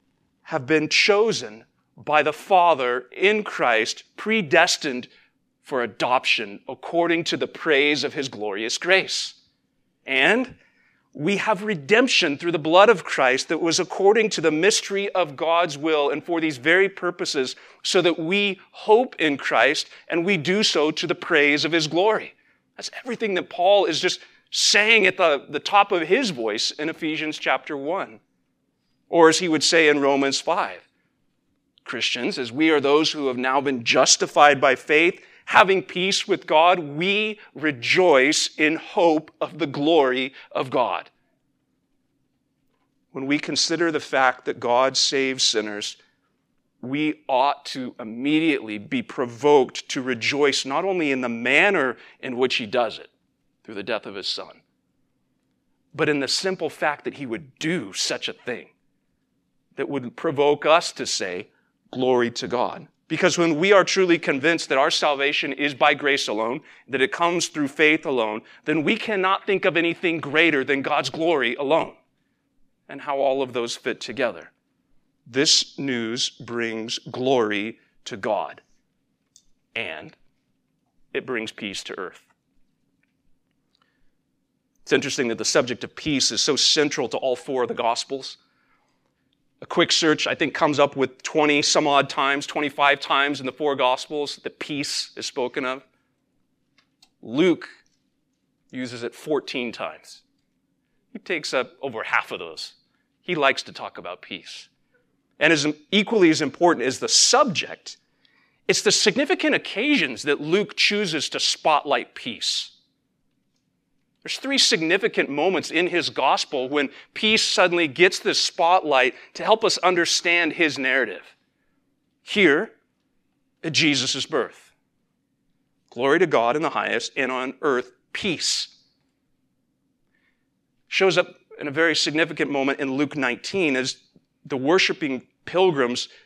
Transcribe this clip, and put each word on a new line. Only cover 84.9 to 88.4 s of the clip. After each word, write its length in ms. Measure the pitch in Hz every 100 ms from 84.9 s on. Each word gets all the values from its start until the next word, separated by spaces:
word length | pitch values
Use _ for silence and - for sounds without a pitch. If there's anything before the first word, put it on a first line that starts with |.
interesting 340 | 135 131 - 120
that 100 | 107
the 60 | 107
subject 380 | 156 123 117
of 120 | 113 -
peace 360 | 160 135 -
is 100 | 110
so 140 | - 127
central 540 | - 156 147 151 120
to 80 | 127
all 180 | 135 123
four 280 | - 131
of 40 | 117
the 60 |
Gospels. 640 | 117 117 120 - 135 - -